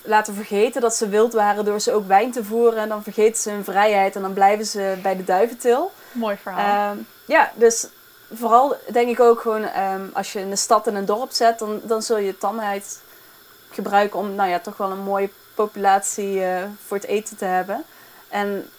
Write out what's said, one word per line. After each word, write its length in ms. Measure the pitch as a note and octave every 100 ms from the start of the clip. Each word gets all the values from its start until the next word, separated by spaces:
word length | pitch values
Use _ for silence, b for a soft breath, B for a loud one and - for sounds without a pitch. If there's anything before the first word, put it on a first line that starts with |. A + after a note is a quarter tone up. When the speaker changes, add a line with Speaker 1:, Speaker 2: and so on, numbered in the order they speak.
| -
Speaker 1:
laten 280 | G#3+ G#3+
vergeten 460 | G3+ G#3+ G3+ A#3 C4
dat 140 | A#3
ze 140 | A3 G#3+
wild 240 | G#3 A#3
waren 320 | A3+ G#3 G#3
door 160 | G#3 G#3
ze 120 | G#3
ook 140 | G#3+ F#3+
wijn 260 | G3 B3
te 120 | B3
voeren. 340 | G3+ A3+ A#3 A3
En 100 | G#3+
dan 140 | G#3+
vergeten 400 | G#3 G3 G#3+ A3+
ze 80 | -
hun 140 | G#3
vrijheid 520 | G3 G3 G#3+ G3+ G3 G3
en 60 |
dan 100 | F#3+
blijven 340 | F#3+ G3 G#3 G#3+
ze 300 | G#3 G3 F#3+
bij 140 | F#3+ F#3+
de 80 |
duiventil. 680 | F#3 F#3 A#3+ B3 B3 A#3+ F4+ - -
Speaker 2:
Mooi 240 | B3 A3 G3+
verhaal. 480 | - F#3 G3+ G3+ G#3
Speaker 1:
Ehm, 80 | G#3 A3+ -
ja, 280 | - D4+ -
dus 320 | - A#3 A3+ - - - - -
vooral 420 | A3+ A#3 A#3 C#4 A#3+ -
denk 160 | A#3+ A#3+
ik 120 | A#3+
ook 200 | A#3+ A#3
gewoon, 240 | A#3 A3
ehm, 360 | G#3+ - G3 F#3+ F#3+
als 200 | - G3
je 80 | G#3
in 100 | G3
een 80 | G3
stad 280 | - G#3+ A3+
en 80 |
een 100 | G#3
dorp 260 | G3 G#3 B3+
zet, 260 | - A#3 A3+
dan, 220 | A3 G#3+
dan 200 | G#3 A3
zul 160 | A3 A3+
je 200 | G3 F#3+
tamheid 640 | G3+ A3 G#3+ G3+ - - B B B B B - -
gebruiken 480 | - G#3 G3+ G#3 G3
om, 160 | G3+
nou 160 | G3 F#3+
ja, 80 | F3
toch 180 | G#3 G#3
wel 140 | G3
een 120 | F#3+
mooie 280 | G3 G3 G3 - -
populatie, 880 | - G#3+ G#3 G3 G3 G3+ - G3 F#3+
eh, 180 | F#3 F#3 G3 G#3 -
voor 100 | G3+
het 100 | -
eten 300 | G#3 G#3+ G#3
te 80 |
hebben. 400 | G3 F#3 F#3 G#3 E4 B B B -
En 420 | G3+ G3+ G3+ -